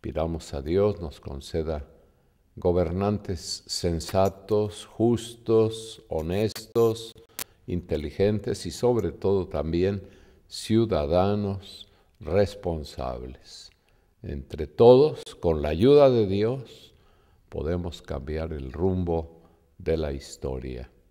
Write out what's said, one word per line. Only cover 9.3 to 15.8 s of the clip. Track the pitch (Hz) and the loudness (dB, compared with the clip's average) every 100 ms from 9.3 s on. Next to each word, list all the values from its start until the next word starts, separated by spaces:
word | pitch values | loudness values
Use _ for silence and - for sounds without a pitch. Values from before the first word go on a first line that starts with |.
| 98 82 | 0 0
también | 76 76 85 92 101 - - - _ _ | -4 -2 0 0 -2 -10 -20 -20 _ _
ciudadanos | - - 110 113 87 73 87 95 104 101 95 - - - _ _ _ | -14 0 2 4 0 2 2 2 0 -2 -6 -10 -20 -20 _ _ _
responsables. | 78 92 98 - 90 80 71 - 64 62 62 64 - - - _ _ _ _ _ | -2 2 2 0 -4 -4 -6 -8 -8 -8 -10 -16 -20 -20 -20 _ _ _ _ _
Entre | - 73 67 73 76 | -10 -10 -10 -8 -8
todos, | - 117 127 151 - - - | 6 10 10 8 0 -14 -2
con | 87 78 | 0 2
la | 73 | 0
ayuda | 80 | 2